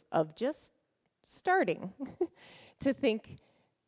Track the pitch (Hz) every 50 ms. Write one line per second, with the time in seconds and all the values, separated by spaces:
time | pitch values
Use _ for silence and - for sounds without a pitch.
0 | _ _ - 170 160 156 - - 226 285 311 - - - _ _ _ _ _ _
1 | _ _ _ _ _ - - - - 359 370 381 277 180 - - - 190 - -
2 | 269 - - - 349 - _ - - - - - - - - - - 277 - -
3 | 277 226 220 214 - - - - _ _ _ _ _ _ _ _ _